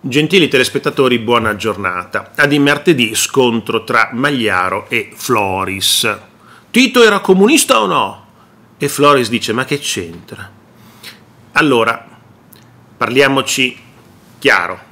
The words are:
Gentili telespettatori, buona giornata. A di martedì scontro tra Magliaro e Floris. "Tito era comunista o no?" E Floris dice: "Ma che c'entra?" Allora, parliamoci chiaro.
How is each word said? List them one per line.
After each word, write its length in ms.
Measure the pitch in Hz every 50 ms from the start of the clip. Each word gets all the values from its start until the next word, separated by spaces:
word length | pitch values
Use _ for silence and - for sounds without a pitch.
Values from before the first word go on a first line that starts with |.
| -
Gentili 440 | 135 120 147 151 151 180 196 156 120
telespettatori, 680 | 135 131 127 - - 143 - 147 143 - 135 127 123
buona 380 | 117 110 113 120 117 110 107 104
giornata. 760 | 98 107 110 101 98 101 92 90 90 90 - - 101 101 - _
A 100 | - 147
di 140 | 143 143 147
martedì 560 | 139 143 147 147 - 180 160 123 117 107 107
scontro 720 | - - - - 135 127 120 117 113 101 - 117 110 -
tra 240 | - 123 117 110 -
Magliaro 760 | 123 117 139 147 143 127 110 104 95 90 90 92 92 104 - -
e 220 | 123 117 104 - -
Floris. 1000 | - - - 123 110 101 95 92 92 92 95 95 98 95 - - - - 110 104 101 - _ _ _ _ - - - _ _
"Tito 300 | - 233 262 254 - 247
era 200 | 233 214 202 190
comunista 580 | 190 - 185 185 196 233 320 302 - - 262 220
o 60 | 214
no?" 420 | 190 170 139 107 95 - - - _ _ _ - _ _ _ _ _ _
E 120 | _ 151 139
Floris 400 | - - 143 147 143 135 120 104
dice: 240 | 120 110 - - 110
"Ma 100 | 120 131
che 160 | - 151 139
c'entra?" 720 | - - - 101 90 82 82 85 - - - - - - - - _ _ _ _ - - - - - - - - - _ _ - - - _
Allora, 520 | 147 156 147 127 117 110 113 117 - - - - - _ _ - _ _ _ - - - _ _ _ _ _ -
parliamoci 800 | _ 120 110 120 135 139 135 139 135 127 - - 135 131 127 - - - - _ - _ - - _ _ _ - _
chiaro. 380 | - 135 110 95 87 87 92 - - _